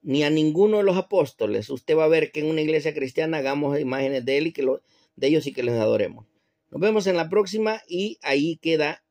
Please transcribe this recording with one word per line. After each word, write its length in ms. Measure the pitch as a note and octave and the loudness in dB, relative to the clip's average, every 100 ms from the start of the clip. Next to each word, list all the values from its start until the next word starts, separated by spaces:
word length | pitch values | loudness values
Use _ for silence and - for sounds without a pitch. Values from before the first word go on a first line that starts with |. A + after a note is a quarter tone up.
ni 200 | D#3 C#3 | 0 0
a 60 | D3 | 2
ninguno 480 | D#3 D#3 D#3 G#3+ G#3 | 2 2 4 4 4
de 60 | |
los 140 | G3 F#3 | 2 0
apóstoles. 720 | F#3+ F#3+ C#3+ _ G#2+ G#2+ A2 | 0 0 0 _ -4 -2 -6
Usted 260 | C3+ - D#3 | -10 0 2
va 100 | D#3 | 4
a 40 | |
ver 220 | D#3+ D#3 | 2 0
que 80 | D3+ | -4
en 80 | D3+ | -4
una 140 | D#3+ | -2
iglesia 320 | D#3 D#3 D#3 | 0 0 -2
cristiana 440 | D3 C3+ - D#3+ D#3+ | -6 -6 -4 -2 -2
hagamos 420 | C3+ C#3+ C#3+ C#3+ | -2 -2 -2 -2
imágenes 460 | C3+ C3 C3+ C3+ A#2+ | -2 -2 -2 -2 0
de 120 | C#3 | 0
él 100 | D#3+ | -2
y 40 | |
que 120 | D3+ | -2
lo, 180 | C3+ C3+ _ _ _ - | -2 -2 _ _ _ -4
de 120 | C3+ | 0
ellos 180 | D#3 C#3+ | 2 0
y 80 | |
que 100 | B2+ | -4
les 120 | B2 A#2 | -2 0
adoremos. 500 | A2 A2 F#2+ - - _ _ _ _ | 2 2 0 -6 -20 _ _ _ _
Nos 100 | - | -2
vemos 240 | G3 G#3+ F#3+ | 0 2 0
en 100 | F3 | 0
la 120 | D#3+ | 0
próxima 520 | F#3+ G3 G#3+ G#3+ A3 - | 0 0 -2 -2 -4 -6
y 300 | F3 G#3 A3+ | -4 -4 -6
ahí 340 | D3 C#3 D#3 D#3+ | -2 0 0 -2
queda 460 | E3 D#3+ D3+ D#3+ _ | -2 0 0 -4 _